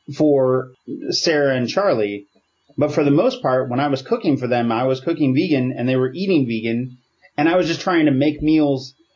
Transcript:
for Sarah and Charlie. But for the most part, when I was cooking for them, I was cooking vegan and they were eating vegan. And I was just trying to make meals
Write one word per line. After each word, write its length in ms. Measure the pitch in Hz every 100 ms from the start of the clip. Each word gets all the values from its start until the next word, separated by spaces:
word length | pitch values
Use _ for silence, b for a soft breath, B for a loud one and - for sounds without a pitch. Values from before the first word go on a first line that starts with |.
| - 139
for 560 | 151 139 131 127 127 - - - -
Sarah 460 | - 175 151 139 127
and 120 | 120
Charlie. 600 | - 202 123 104 101 - _ _ _ _ -
But 140 | 143
for 120 | 160
the 60 | 143
most 300 | 143 240 254
part, 280 | 143 127 120
when 100 | 123
I 80 | 143
was 140 | 131
cooking 340 | - 233 180 131
for 100 | 123
them, 240 | 120 117
I 120 | 113
was 160 | 131 131
cooking 340 | 165 165 139
vegan 400 | 131 180 139 127 127
and 120 | 123
they 60 | 131
were 180 | 131
eating 320 | 131 196 165 120
vegan. 520 | 113 113 117 127 - _ _ b -
And 120 | 160
I 60 | 180
was 100 | 160
just 140 | 165
trying 240 | 190 170 151
to 60 |
make 300 | 131 147 147
meals 500 | 151 156 143 135 - - _